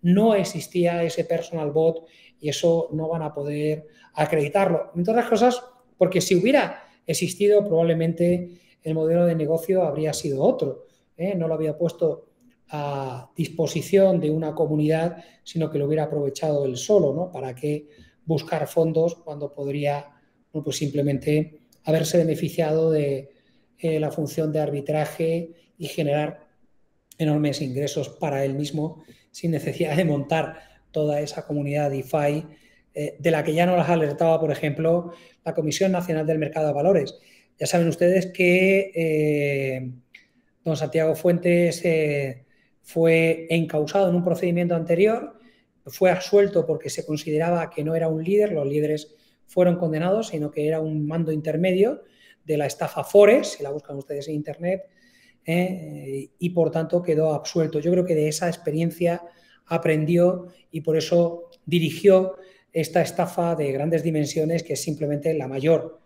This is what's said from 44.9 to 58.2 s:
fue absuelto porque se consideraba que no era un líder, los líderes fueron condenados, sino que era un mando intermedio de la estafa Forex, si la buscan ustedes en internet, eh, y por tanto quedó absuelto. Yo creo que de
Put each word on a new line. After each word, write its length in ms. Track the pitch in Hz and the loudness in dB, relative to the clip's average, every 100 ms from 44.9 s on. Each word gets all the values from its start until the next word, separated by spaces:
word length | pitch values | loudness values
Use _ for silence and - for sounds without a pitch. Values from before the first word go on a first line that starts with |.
| 170 208 233 302 - - _ _ _ - | 2 2 2 -6 -16 -20 _ _ _ -20
fue 240 | - 185 | 2 2
absuelto 540 | 180 - 202 202 190 160 | 2 2 4 4 2 0
porque 240 | 147 139 | -2 -4
se 160 | - - | -10 -6
consideraba 640 | 151 160 151 165 175 160 | -6 -2 -2 0 0 -2
que 140 | - | -6
no 120 | 151 165 | -4 -2
era 120 | 160 | -2
un 160 | 160 | -2
líder, 280 | 165 202 208 | 0 2 2
los 140 | 160 139 | 0 -2
líderes 500 | 147 151 151 - _ _ _ _ | -2 -2 -4 -6 _ _ _ _
fueron 300 | - 180 175 | 2 4 4
condenados, 500 | 170 156 175 208 220 | 0 -2 0 -2 -2
sino 240 | 160 147 | -6 -6
que 160 | 151 151 | -2 -2
era 120 | 160 | 0
un 280 | 156 156 147 | -2 -4 -4
mando 240 | 160 160 | -2 -2
intermedio 720 | 156 156 156 185 185 214 294 - _ _ _ | -2 -2 -2 0 2 2 0 -12 _ _ _
de 140 | - 151 | -4 -2
la 80 | 143 | -2
estafa 360 | - 156 - | -4 -6 -6
Forex, 500 | 139 202 202 254 - | 4 8 8 8 2
si 100 | - | -8
la 80 | 143 | -8
buscan 260 | 147 - 139 | -8 -10 -12
ustedes 300 | 135 143 143 | -8 -10 -6
en 80 | 151 | -8
internet, 480 | 147 147 170 190 - _ _ _ _ _ - | -8 -6 -4 -4 -6 _ _ _ _ _ -2
eh, 840 | 170 185 185 156 147 143 135 - _ | 0 0 -4 -10 -14 -10 -10 -10 _
y 120 | 175 | -4
por 220 | 175 156 | 2 2
tanto 300 | 165 160 180 | 0 0 -2
quedó 320 | 175 156 156 | 0 0 2
absuelto. 460 | 147 - 175 156 151 | -2 -4 -2 -2 -2
Yo 120 | 156 | 0
creo 140 | 180 180 | 2 2
que 100 | |
de 120 | 160 | 2